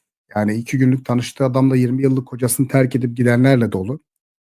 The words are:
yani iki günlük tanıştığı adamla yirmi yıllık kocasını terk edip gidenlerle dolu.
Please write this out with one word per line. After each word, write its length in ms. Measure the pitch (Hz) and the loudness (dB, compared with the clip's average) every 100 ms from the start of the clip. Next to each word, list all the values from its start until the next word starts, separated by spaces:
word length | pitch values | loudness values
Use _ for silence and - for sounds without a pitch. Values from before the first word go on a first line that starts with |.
| _ _ _ | _ _ _
yani 200 | 104 104 | -4 -2
iki 240 | 110 117 135 | -4 -4 0
günlük 260 | 131 127 | 2 0
tanıştığı 400 | 127 123 117 - | -2 -4 -4 -4
adamla 320 | 135 131 135 131 | -2 2 2 2
yirmi 260 | 120 131 | 0 0
yıllık 260 | 135 131 131 | 0 0 -4
kocasını 400 | 120 123 - 131 | -4 -4 -2 0
terk 280 | 135 131 123 | 2 2 0
edip 200 | 123 120 | -4 0
gidenlerle 560 | 123 120 135 131 110 | 2 4 4 4 2
dolu. 280 | 98 95 151 _ _ _ _ | -2 -6 -10 _ _ _ _